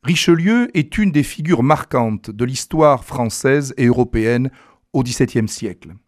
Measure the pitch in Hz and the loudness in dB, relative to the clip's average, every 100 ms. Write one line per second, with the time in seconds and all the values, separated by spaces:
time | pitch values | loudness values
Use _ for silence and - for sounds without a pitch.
0 | 127 170 - 170 180 233 240 180 139 - | -2 0 2 2 4 2 0 -2 -2 0
1 | 202 147 135 - 156 143 131 160 - 135 | 0 0 -2 -6 -2 2 2 0 0 -2
2 | 113 104 - 104 123 131 - 160 151 131 | -2 -4 -8 -6 -4 -4 -6 2 4 2
3 | - - 117 - 135 143 139 131 123 123 | -4 -4 -4 -2 0 0 -2 0 2 2
4 | 123 113 110 120 131 _ _ _ _ - | 0 0 0 0 -2 _ _ _ _ -4
5 | 123 120 127 120 110 - 107 87 - 95 | -2 -2 0 0 -2 -6 -10 -10 -20 -20